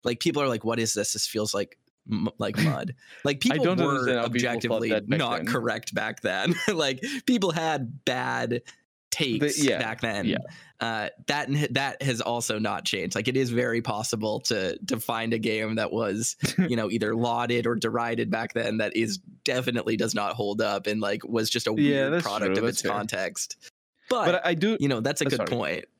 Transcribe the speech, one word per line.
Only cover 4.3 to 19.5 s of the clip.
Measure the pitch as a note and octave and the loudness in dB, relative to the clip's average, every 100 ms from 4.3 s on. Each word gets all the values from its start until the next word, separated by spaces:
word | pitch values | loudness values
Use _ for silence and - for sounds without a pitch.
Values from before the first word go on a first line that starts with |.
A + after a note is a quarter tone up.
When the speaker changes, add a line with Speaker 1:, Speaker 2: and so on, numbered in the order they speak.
| A#2 B2 | 2 0
Speaker 2:
thought | A#2 A#2 A2 | 0 0 2
Speaker 1:
objectively | A2+ | 2
Speaker 2:
that | G#2+ G2+ | 0 2
back | G#2 | 2
Speaker 1:
not | B2 A#2+ | 2 0
Speaker 2:
then. | A#2 | 0
Speaker 1:
correct | B2 A2+ G#2+ - A2 | 0 0 -2 -4 -4
back | G#2+ - | -4 -4
then. | G#2+ F#2 B2 E3+ | -2 0 0 0
<laughs> | - | 0
Like, | F3+ C#3+ C3 A3 C#4 - | 0 0 -2 -6 -4 2
people | A#3+ F#3 | 2 2
had | D#3+ D#3+ D3+ A#2 C#3 - | 0 0 -2 -4 -4 -2
bad | B2+ B2+ B2 A#2+ A#2+ - - _ _ _ | 0 0 -2 0 -2 -4 -20 _ _ _
takes | - C#3+ A2+ D3 - | 0 2 2 2 4
Speaker 2:
The, | |
yeah, | C#3 F2+ | 2 2
Speaker 1:
back | A2 A2+ | -2 -2
then. | A#2 G#2 G2 | -2 0 0
Speaker 2:
yeah. | - - - - _ | -2 -4 -16 -20 _
Speaker 1:
Uh, | A2+ A2 G#2 - - | -4 -2 -4 -8 -2
that | C#3+ C3 | -2 0
n-, | C#3+ D3 | 0 2
that | C3 C3+ - | 0 -2 -2
has | C#3 A#2 | -2 0
also | A2+ A#2+ - G#2+ | 0 -2 -2 0
not | G#2+ F#2+ - | 0 -2 -2
changed. | G2 E2 - | -2 -2 -2
Like, | A2+ | 0
it | C3 | 0
is | B2+ | 2
very | A#2+ B2 A#2 | 0 0 0
possible | A2+ G#2+ A2+ A2+ G#2+ G#2+ | -2 -4 -2 -2 -2 -2
to, | - G#2+ F#2 - G3 | -2 0 0 -2 -4
to | A#2 | -4
find | - A2+ A2+ | -2 -2 0
a | A2+ | 0
game | A2+ A2 A2 A2 | 0 0 -2 -2
that | G#2+ | -2
was, | A2 A2 G2+ A#2 - - | 0 -2 0 -2 -2 -2
Speaker 2:
<laughs> | - F3+ | 2 2
Speaker 1:
you | A#2+ | 0
know, | G#2+ | 0
either | A2 G#2+ A2+ | 0 0 0
lauded | A#2+ A#2 A#2+ A#2+ A#2 | 0 0 0 2 2
or | A#2 | 0
derided | A2+ A#2 A#2 A#2 A2+ | 0 -2 -2 -2 -2
back | A2 A2+ | -2 -2
then | A#2 A2+ A2 | -2 -2 0
that | G#2+ - | 0 0
is | G#2+ G2 - - | 0 -2 -10 -8
definitely | - | -2